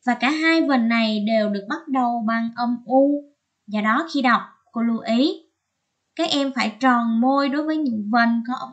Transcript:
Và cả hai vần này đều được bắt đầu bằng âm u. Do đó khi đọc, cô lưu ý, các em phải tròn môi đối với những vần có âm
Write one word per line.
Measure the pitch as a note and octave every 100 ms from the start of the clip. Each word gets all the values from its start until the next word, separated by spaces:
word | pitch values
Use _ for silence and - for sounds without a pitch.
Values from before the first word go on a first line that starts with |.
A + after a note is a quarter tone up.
| -
Và | A#3+
cả | B3
hai | D#4 D#4+ E4
vần | C#4+ C4 A3+
này | A#3 A3 G#3+ G#3
đều | A3+ G#3+
được | G3+ G3
bắt | D4+ -
đầu | C4 A#3+ A#3+ A3
bằng | A3+ A#3 A#3
âm | A#3+ A#3+ -
u. | C4 C#4 C#4+ C#4+ _ _ _ -
Do | G#3
đó | G#3+ A#3 D#4+
khi | C#4+
đọc, | B3 A3 - _ _
cô | -
lưu | A3+ A3+
ý, | - A3+ D4 G4 _ _ _ _ _ _ _ -
các | E4
em | C#4+ C#4 C4
phải | A3 G#3
tròn | C4 B3 A#3 A3+
môi | B3+ C#4 C#4
đối | C#4
với | D#4 D#4
những | D4 A3 G#3
vần | A#3 A#3 A#3 A#3
có |
âm | A#3+ -